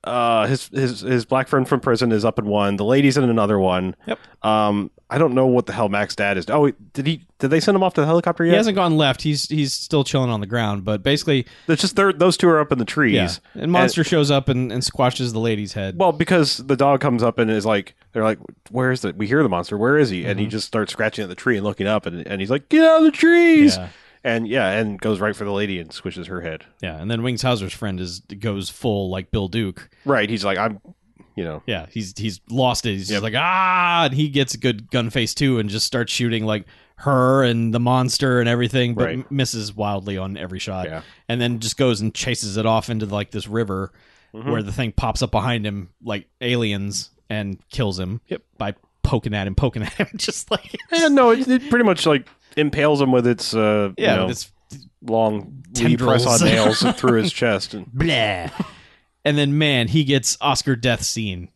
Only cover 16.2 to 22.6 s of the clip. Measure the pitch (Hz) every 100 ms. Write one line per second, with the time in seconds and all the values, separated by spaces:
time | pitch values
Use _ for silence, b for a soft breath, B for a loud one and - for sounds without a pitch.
16.2 | 165 180 143 - 131 131 139 135 143 120
17.2 | 117 113 110 110 107 104 95 _ _ 117
18.2 | 110 101 - - - 117 127 127 101 85
19.2 | 104 139 135 90 87 104 117 147 131 90
20.2 | 92 98 107 107 - 110 104 - 110 -
21.2 | 98 92 - 107 104 98 98 107 - 85
22.2 | - 196 196 233